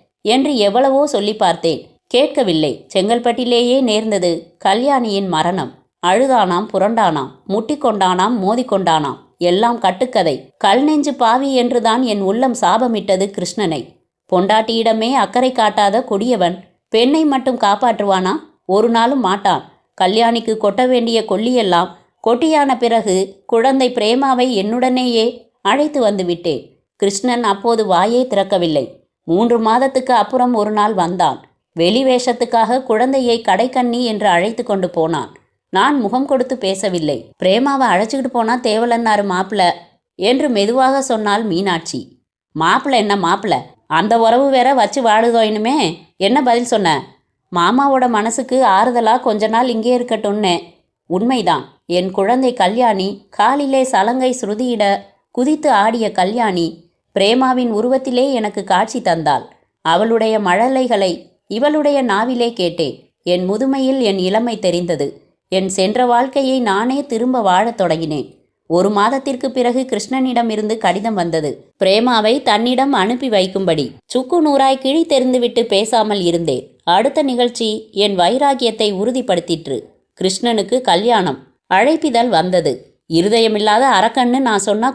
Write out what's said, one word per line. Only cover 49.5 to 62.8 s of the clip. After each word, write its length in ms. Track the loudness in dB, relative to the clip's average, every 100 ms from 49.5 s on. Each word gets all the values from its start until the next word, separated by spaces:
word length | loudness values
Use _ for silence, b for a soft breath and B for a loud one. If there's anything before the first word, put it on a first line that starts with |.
| 0 0
இங்கே 240 | 0 0
இருக்கட்டும்னு. 640 | 0 0 -4 -2 -2 0 -2 -6 _ _ _ -6
உண்மைதான். 540 | -2 0 0 0 -2 -4 _ -4
என் 240 | -2 -2
குழந்தை 420 | -2 0 2 0
கல்யாணி, 560 | 0 0 2 0 0 -4 -6 _
காலிலே 520 | -2 0 2 0 0
சலங்கை 460 | 2 0 0 0 -2
ஸ்ருதியிட 520 | -2 -6 -4 -4 0 0 0 -4 _ _
குதித்து 380 | -2 0 0 2
ஆடிய 360 | 2 2 0 -2
கல்யாணி, 540 | 0 -2 0 -2 0 -4 -6 _ _ _ 0
பிரேமாவின் 560 | 2 2 2 0 0
உருவத்திலே 540 | -2 0 -2 0 0 0
எனக்கு 300 | 0 -4 -6
காட்சி 360 | -2 0 0 -2
தந்தாள். 440 | -2 0 0 -2 -4 _ _ _
அவளுடைய 500 | 0 0 2 0 0 0
மழலைகளை 720 | 0 2 2 0 0 0 0 -4 -12 _ -8
இவளுடைய 520 | -2 0 2 0 0
நாவிலே 460 | 0 0 -2 -2 -2
கேட்டேன். 420 | -2 -4 -2